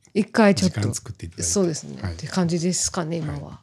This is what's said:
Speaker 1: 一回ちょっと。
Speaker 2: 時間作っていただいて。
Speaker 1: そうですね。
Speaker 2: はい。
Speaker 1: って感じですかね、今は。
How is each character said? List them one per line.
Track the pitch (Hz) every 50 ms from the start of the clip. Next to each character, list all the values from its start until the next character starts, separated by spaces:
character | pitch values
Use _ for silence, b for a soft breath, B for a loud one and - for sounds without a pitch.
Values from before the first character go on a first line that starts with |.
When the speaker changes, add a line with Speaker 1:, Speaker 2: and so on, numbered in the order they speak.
| _ _ -
Speaker 1:
一 | 202 - -
回 | - - 214 202 202
ち | - 185
ょ | 180
っ |
と。 | - 104
Speaker 2:
時 | 104 104
間 | -
作 | - - -
っ | -
て | - -
い | 85
た | - -
だ |
い | 87
て。 | -
Speaker 1:
そ | - 208
う | 185
で | 170 151
す | - -
ね。 | 147 - 131
Speaker 2:
は | - 92
い。 |
Speaker 1:
っ | 85
て | - -
感 | - - 190 175 165
じ | 175 170
で | 160 185 170
す | - - -
か | - 185 165
ね、 | 156 170
今 | 170 156 151 143 143
は。 | 147 151 147 -